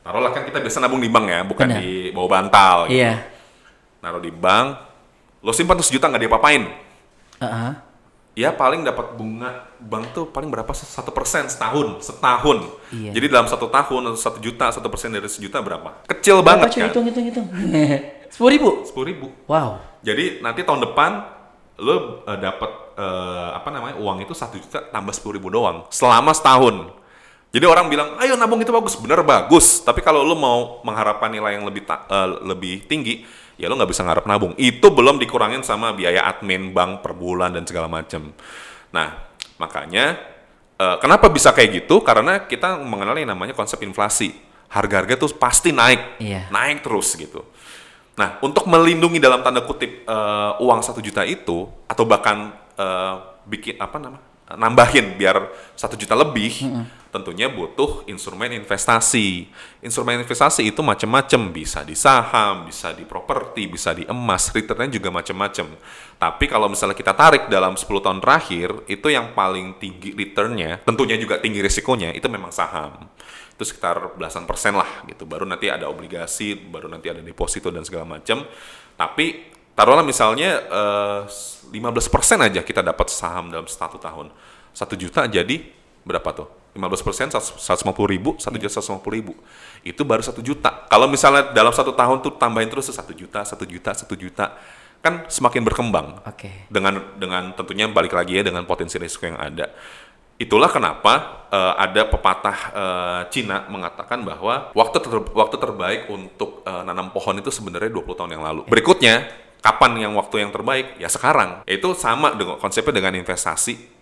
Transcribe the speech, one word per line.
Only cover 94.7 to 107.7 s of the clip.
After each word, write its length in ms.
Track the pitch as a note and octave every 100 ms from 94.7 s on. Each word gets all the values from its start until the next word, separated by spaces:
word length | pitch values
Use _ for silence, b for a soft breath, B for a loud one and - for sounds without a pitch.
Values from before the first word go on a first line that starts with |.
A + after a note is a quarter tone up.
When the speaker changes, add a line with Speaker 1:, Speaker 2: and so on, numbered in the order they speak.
| B B B
Speaker 1:
Kan 320 | D#3+ E3+ -
semakin 320 | - B2 B2+
berkembang. 640 | A2 G#2+ A#2+ F2+ C#2+ - -
Speaker 2:
Oke. 400 | - G2 F#2+ -
Speaker 1:
Dengan, 320 | G2+ G2 G2 F#2+
dengan 400 | - F#2 F2+ F#2
tentunya 320 | F#2 - F#2 A2
balik 320 | G#2+ F2 F2+
lagi 160 | F2
ya, 80 | F#2
dengan 240 | G2+ F2 F2
potensi 320 | F2+ E2+ -
risiko 320 | E2 - E2+
yang 80 | D2+
ada. 320 | D2 D#2 - - B B B B _ _
Itulah 320 | A2+ G#2+ D#3+
kenapa, 720 | D#3 F#2+ D2+ G#2 C3 D#3 - -
eh, 200 | G2+ F#2 - F#2+
ada 160 | F#2+ -
pepatah, 480 | G#2 F#2+ F#2 G2+ G2+ -
eh, 460 | - F#2+ F2+ F2+ F2+ F2+
Cina 320 | - A2 G2 -
mengatakan 560 | G2+ E2+ - - B2 G2+
bahwa 480 | D#2 G2 B2+ C#3+
waktu 240 | G2+ A#2 D#3+
ter-, 320 | C3+ A2+ G#2 A2
waktu 160 | C3
terbaik 460 | B2+ A#2+ G2+ F#2 A2+ -
untuk, 560 | G2+ F#2 - G2+ - -
eh, 160 | F2+
nanam 320 | F2+ F2+ F#2
pohon 240 | G2 - G2
itu 160 | C3+
sebenarnya 400 | C3 G#2